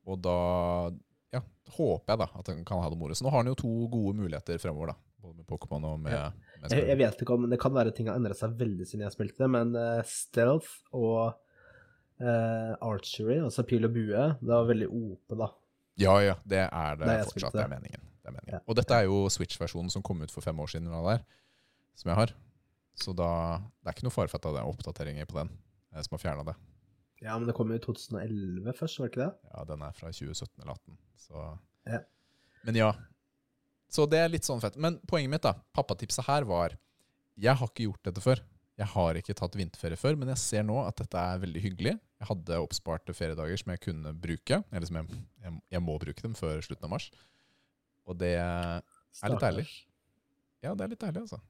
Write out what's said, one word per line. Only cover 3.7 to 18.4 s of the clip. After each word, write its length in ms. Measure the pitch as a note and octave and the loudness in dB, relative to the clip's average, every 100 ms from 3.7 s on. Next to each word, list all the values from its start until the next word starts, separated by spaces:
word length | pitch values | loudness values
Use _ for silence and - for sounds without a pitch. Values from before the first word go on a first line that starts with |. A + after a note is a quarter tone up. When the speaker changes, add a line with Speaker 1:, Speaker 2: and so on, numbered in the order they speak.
| A#2 A#2 | 0 0
Speaker 1:
gode 280 | A#2 G2+ G#2 | 2 0 0
muligheter 420 | F#2 D2+ - E2+ | -2 -4 -4 -4
fremover 300 | F2+ D2+ E2 | -2 -4 -6
da, 60 | - _ _ | -8 _ _
både 140 | F2 E2 | -20 -20
med 100 | D#2+ | -10
Pokémon 380 | D#2 - D2+ | -8 -6 -4
og 160 | D#2 D#2 | -4 -2
med, 120 | D2+ | -2
Speaker 2:
Ja. 200 | D2 D2 - - - | -2 -2 -8 -20 -14
Speaker 1:
med 100 | D2 | 0
Speaker 2:
Jeg, 80 | C3 B2 | 2 4
jeg 80 | C#3 | 6
Speaker 1:
Skyrim. 20 | |
Speaker 2:
vet 200 | A#2 - | 4 4
ikke 140 | A#2+ | 2
om, 140 | B2 A#2+ | 2 4
det 100 | A#2+ | 2
kan 120 | C3+ | 4
være 220 | C3+ A2+ | 4 2
ting 120 | - A2+ | 2 -2
har 80 | A2 | 2
endret 200 | A2 G2 | 0 0
seg 200 | A2 A#2 | -2 0
veldig 240 | A#2 F#2 F2+ | 0 -2 -4
siden 140 | G#2+ | -4
jeg 100 | G2+ | -6
spilte, 360 | - G#2 - C3 | -4 -6 2 4
men, 280 | B2 A#2 A#2 | 4 4 2
eh, 260 | A#2 A#2 | 2 0
stealth 800 | A2 - - - A#2+ D#3 - - _ | 0 -6 -2 4 6 6 2 -20 _
og, 420 | B2+ A2+ A2+ A2+ - _ _ - - - _ _ _ | 0 4 4 2 -2 _ _ -20 -20 -20 _ _ _
eh, 540 | B2 A#2 A2+ A2+ A2+ A2 | 2 4 4 0 -2 -2
archery, 560 | A2+ G2+ - - A2 C#3+ | -2 -2 -4 -2 2 2
altså 220 | C#3 B2 A#2+ | 2 0 2
pil 180 | A#2+ | 4
og 80 | A2+ | 4
bue, 160 | A#2 G#2+ G#2 D3 C#3+ | 2 2 4 4 2
det 80 | A#2+ | 4
var 160 | A#2+ A#2 | 6 6
veldig 220 | A2 A2 | 4 2
ope 460 | A#2+ A2 F#2 _ A2+ | -2 -4 -8 _ -4
da. 100 | G#2+ - _ _ _ - | -4 -6 _ _ _ 4
Speaker 1:
Ja, 220 | F#2+ G2 | 8 8
ja, 140 | G2+ F#2 G2+ | 8 2 0
det 220 | F#2+ F#2+ | 2 2
er 240 | E2+ D2+ D2+ | 0 -2 0
det 100 | D#2 | 2
Speaker 2:
Da 100 | A2+ | 2
jeg 80 | G#2 | 0
Speaker 1:
fortsatt, 240 | - - | -4 -2
Speaker 2:
spilte 20 | |
Speaker 1:
det 120 | - | -2
er 40 | C#2 | -2
Speaker 2:
det. 100 | C2+ | -4
Speaker 1:
meningen. 180 | - - - _ | -10 -16 -18 _
Det 40 | - | -14
er 40 | |
meningen. 200 | - | -14